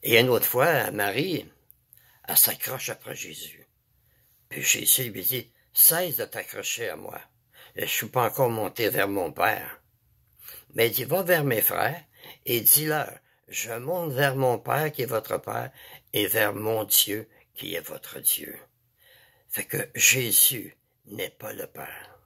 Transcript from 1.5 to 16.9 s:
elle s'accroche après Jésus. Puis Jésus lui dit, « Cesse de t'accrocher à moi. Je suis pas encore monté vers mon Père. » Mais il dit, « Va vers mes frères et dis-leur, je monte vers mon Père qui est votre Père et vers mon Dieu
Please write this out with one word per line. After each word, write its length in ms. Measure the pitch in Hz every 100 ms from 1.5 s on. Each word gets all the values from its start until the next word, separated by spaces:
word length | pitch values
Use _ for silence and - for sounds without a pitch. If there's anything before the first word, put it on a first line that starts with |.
| _ _ _ _ _ _ _ -
elle 100 | 87
s'accroche 520 | - - - 117 -
après 260 | 113 - -
Jésus. 500 | - 76 - - _ _ _ _ _ _ _ _ _
Puis 120 | -
Jésus 480 | - - - - 123
lui 140 | 98
dit, « 260 | 92 131 - _ _
Cesse 440 | - - 165 180 127
de 80 | 110
t'accrocher 640 | 113 - 107 101 - 113
à 60 | 80
moi. 260 | - - - _ _ _ - -
Je 100 | -
suis 220 | - 113
pas 200 | - 123
encore 220 | - 131
monté 400 | 113 98 - 110
vers 180 | - 98
mon 240 | 98 85
Père. » 500 | 71 90 110 - - _ _ _ _ _ _ - - _ -
Mais 120 | 117
il 60 |
dit, « 100 | 110 117
Va 180 | 170
vers 200 | 180 175
mes 180 | 143 113
frères 420 | - 87 113 160 - _ - - -
et 160 | 120
dis-leur, 560 | 104 - 156 151 139 - _ _ _
je 240 | - 110
monte 400 | 117 127 180 165
vers 240 | 127 139 135
mon 240 | 131 117
Père 320 | - 127 156
qui 120 | -
est 40 | 120
votre 300 | 110 - -
Père 340 | - 117 120 - - - _
et 160 | - 104
vers 260 | 110 104
mon 300 | 101 107 110
Dieu 440 | 101